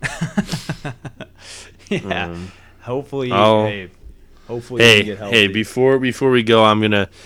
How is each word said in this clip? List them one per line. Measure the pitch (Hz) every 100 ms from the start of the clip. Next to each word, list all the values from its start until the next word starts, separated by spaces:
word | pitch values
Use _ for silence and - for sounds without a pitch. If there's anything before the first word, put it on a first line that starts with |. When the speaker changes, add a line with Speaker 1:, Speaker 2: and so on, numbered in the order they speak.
Speaker 1:
<laughs> | - - 170 - - 175 - - 147 123 135 - - _ - - - - -
Yeah. | 190 98 98 95
Speaker 2:
um, | 85 92 - - -
Speaker 1:
Hopefully, | - 127 139 139 127
Speaker 2:
I'll | 98 107 110 107
Speaker 1:
hey, | 101 90 - - - - - -
hopefully | 120 117 123
Speaker 2:
Hey, | 117 107
Speaker 1:
you |
get | 104 98
healthy. | 104 110
Speaker 2:
hey, | 101
before, | 101 107 - 131 135
before | 127 117 135
we | 123
go, | 113 113 110
I'm | 107
gonna | 107 104 95 -